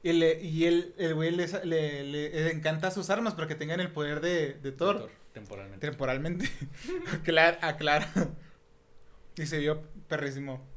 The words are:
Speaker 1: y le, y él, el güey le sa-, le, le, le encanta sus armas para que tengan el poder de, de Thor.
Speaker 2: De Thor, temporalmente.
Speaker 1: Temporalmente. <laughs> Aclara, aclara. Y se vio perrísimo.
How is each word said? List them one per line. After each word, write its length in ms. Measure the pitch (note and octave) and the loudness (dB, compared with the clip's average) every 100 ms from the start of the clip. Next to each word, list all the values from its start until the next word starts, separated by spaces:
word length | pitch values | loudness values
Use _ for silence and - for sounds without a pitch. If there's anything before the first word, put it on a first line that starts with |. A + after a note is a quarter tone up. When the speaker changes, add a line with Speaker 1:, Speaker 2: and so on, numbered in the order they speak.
Speaker 1:
y 100 | F3 | 4
le, 300 | E3 E3 D#3+ | 6 6 4
y 240 | E3 D#3+ E3+ | 0 2 6
él, 260 | E3+ F3+ - | 4 2 -2
el 160 | E3 | 0
güey 160 | D#3 D#3+ | 2 2
le 180 | F3 E3 | 2 0
sa-, 160 | F#3 | -2
le, 380 | F3 D#3+ D3+ C#3+ | 0 0 0 -4
le, 240 | C#3 D3 D3+ | -4 -4 -2
le 200 | D#3 D#3+ | 0 0
encanta 380 | D#3+ D#3 D#3+ F#3 | 0 0 0 0
sus 180 | F#3 F3+ | -2 0
armas 260 | G#3 A3+ | 0 0
para 140 | - D3+ | -2 -4
que 60 | |
tengan 260 | D#3 D3+ E3+ | -4 -2 -2
el 100 | F3+ | -2
poder 300 | D#3+ D3 D3+ | -2 -2 0
de, 320 | E3+ F3 C#3+ | 0 2 0
de 160 | C#3+ C#3 | -4 -10
Thor. 220 | C3+ F#3 G3+ | 0 0 0
Speaker 2:
De 40 | |
Thor, 100 | A2 - - | -4 -14 -18
temporalmente. 540 | - G2+ G#2 G2 G2 D3 | -16 -14 -12 -12 -6 -6
Speaker 1:
Temporalmente. 640 | C3 C3 C3 D#3+ F3+ C4 - C#3 - | -2 -2 0 -2 -2 -4 -4 -10 -10
<laughs> 300 | B3+ F4+ - | -8 -6 -4
Aclara, 440 | D#3 - D#3+ E3 E3 | -2 4 8 6 6
aclara. 500 | E3 D3+ D3+ D3+ - F#3+ E3+ - - - - - _ - - - - - | -2 0 2 2 2 0 0 -4 -14 -20 -20 -20 _ -20 -20 -20 -16 -8
Y 100 | D3+ | -4
se 120 | D#3 | 0
vio 240 | D3 D#3 - - - | 0 0 -4 -14 -4
perrísimo. 560 | D3+ C#3+ C3+ C#3 C3 - | -2 -2 -4 -6 -8 -10